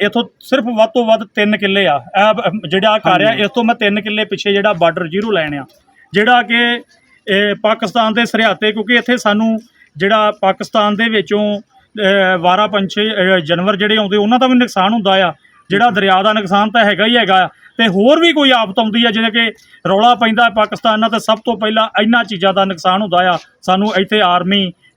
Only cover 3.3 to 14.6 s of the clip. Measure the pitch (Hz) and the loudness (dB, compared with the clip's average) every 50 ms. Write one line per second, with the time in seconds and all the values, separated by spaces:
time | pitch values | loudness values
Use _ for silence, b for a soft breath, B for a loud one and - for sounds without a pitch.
3.3 | 226 190 208 196 - 240 226 226 233 - 214 202 208 214 202 214 208 214 214 214 | 0 0 -2 -2 -2 -2 0 0 0 0 0 -2 -2 -2 -4 -4 -4 -4 -4 -4
4.3 | 202 - - 208 196 202 196 214 202 165 175 165 160 180 180 156 165 202 214 233 | -6 -4 -2 -2 0 2 2 0 0 2 0 0 0 -2 -6 -4 -4 -4 -4 -2
5.3 | 202 170 156 147 147 139 131 - b b b b b b b b 160 196 214 233 | -2 -2 -2 -4 -6 -10 -12 -14 b b b b b b b b -2 0 2 4
6.3 | 247 247 240 233 233 233 240 - 208 - - b b b b b b b b 220 | 4 2 2 0 -2 0 0 0 -2 -4 -8 b b b b b b b b -2
7.3 | 190 196 208 208 196 - - 214 220 220 226 180 - 233 220 220 208 233 233 - | 0 0 0 0 -2 -2 -2 -2 -2 -2 -4 -4 -2 0 0 0 0 -2 -2 -2
8.3 | - 214 226 214 185 - 208 214 208 226 202 220 247 233 233 240 247 - - 214 | 0 0 0 0 0 0 -2 -2 -2 -4 -2 -2 -2 0 0 -2 -4 -2 0 0
9.3 | 208 214 226 226 226 220 b b b b b b _ 147 185 202 220 214 214 208 | 0 2 0 0 -2 -4 b b b b b b _ -4 -2 0 2 2 2 0
10.3 | 208 - 202 190 190 - 208 - - 220 208 208 208 190 233 226 226 208 185 - | -2 0 -2 -2 -2 -2 -6 -4 -2 0 0 0 0 0 -2 0 0 -2 -2 -2
11.3 | 208 208 208 208 208 202 - _ _ _ _ _ _ 208 202 190 202 196 190 185 | -2 -2 -2 -2 -4 -6 -10 _ _ _ _ _ _ -2 0 0 2 2 2 2
12.3 | 185 175 165 180 185 202 214 190 208 202 196 180 - 208 214 220 214 202 180 190 | 0 0 2 0 2 2 0 0 -2 -4 -4 -4 -2 -2 -2 -2 -2 0 0 2
13.3 | 190 180 156 151 170 170 180 208 208 175 208 208 220 220 208 185 202 208 202 214 | 0 0 0 -2 -2 0 0 -2 -2 0 0 0 0 0 0 0 0 0 0 2
14.3 | 247 247 262 254 254 240 | 2 2 2 2 2 2